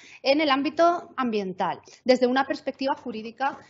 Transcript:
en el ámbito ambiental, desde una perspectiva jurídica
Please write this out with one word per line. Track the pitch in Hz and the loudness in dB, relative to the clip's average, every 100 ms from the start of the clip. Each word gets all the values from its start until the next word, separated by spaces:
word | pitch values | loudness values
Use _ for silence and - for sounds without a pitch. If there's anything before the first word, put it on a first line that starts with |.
| - - | -20 -4
en | 269 285 | 0 2
el | 311 | 4
ámbito | 269 285 302 339 339 - - | 2 0 2 2 2 -6 -6
ambiental, | 247 214 190 180 180 139 - - | -4 -4 -4 -4 -4 -6 -12 -2
desde | 240 247 247 | 2 2 2
una | 262 269 | 0 -2
perspectiva | 294 - - 269 | -6 -8 -6 -6
jurídica | 302 247 220 220 226 269 - | -6 -8 -12 -12 -6 -6 -6